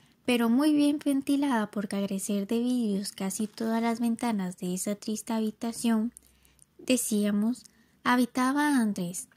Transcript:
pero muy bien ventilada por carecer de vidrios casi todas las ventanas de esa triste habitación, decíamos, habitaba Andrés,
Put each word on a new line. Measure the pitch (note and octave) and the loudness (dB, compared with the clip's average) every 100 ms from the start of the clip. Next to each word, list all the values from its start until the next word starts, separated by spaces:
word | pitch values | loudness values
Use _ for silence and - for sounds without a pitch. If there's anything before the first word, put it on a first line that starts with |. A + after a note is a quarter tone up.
| _ _ - | _ _ 0
pero | A#3+ A#3 | 2 4
muy | A#3+ D4+ D4 | 4 4 4
bien | D4 D4 | 4 2
ventilada | D4 C#4 C#4 C#4 C#4+ A#3+ G#3 | 0 0 2 0 2 2 0
por | - G3+ | -2 -4
carecer | G3+ G3+ G3 - G3+ G3 | -2 -2 -4 -2 -2 0
de | A#3 | 0
vidrios | A#3+ B3 A3+ G3 G3+ | 0 0 0 0 -4
casi | - F#3+ F#3+ G#3+ | -6 -6 -4 -6
todas | - A3+ A3+ | -4 -2 0
las | A#3 A#3 | 0 0
ventanas | A#3 A#3 A#3+ G#3+ F#3 F#3 | -2 0 -2 -2 -4 -4
de | F3+ F#3 | -4 -4
esa | - | -4
triste | G#3 - G#3+ - | -6 -4 -6 -4
habitación, | A3+ A3 - A#3 A3+ A#3 A3+ A3+ - _ _ _ _ _ - | -2 -2 -4 -8 -2 0 2 0 -6 _ _ _ _ _ -12
decíamos, | - B3+ - G#3+ G#3 G3+ G#3+ B3+ - _ _ _ | 0 0 2 0 0 0 0 -2 -8 _ _ _
habitaba | - B3 A#3+ - B3+ C#4+ D4 C#4 | 0 2 2 0 0 2 2 2
Andrés, | A3 G3 F3 F3+ - | 2 0 -4 -8 -14